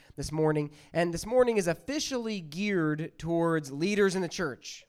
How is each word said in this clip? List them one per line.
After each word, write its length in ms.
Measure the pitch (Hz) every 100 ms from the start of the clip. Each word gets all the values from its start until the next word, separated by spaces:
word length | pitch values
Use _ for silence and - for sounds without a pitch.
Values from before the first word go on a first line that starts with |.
| - -
this 160 | 139
morning. 400 | 151 156 151 147 - -
And 200 | 160 175
this 140 | 165 208
morning 300 | 254 247 220
is 100 | 170
officially 760 | 160 - 294 - 254 226 208
geared 760 | 156 156 208 190 156 151 165 -
towards 520 | 156 170 165 160 139
leaders 440 | 139 170 208 196 185
in 80 |
the 40 | 170
church, 560 | - 160 117 - -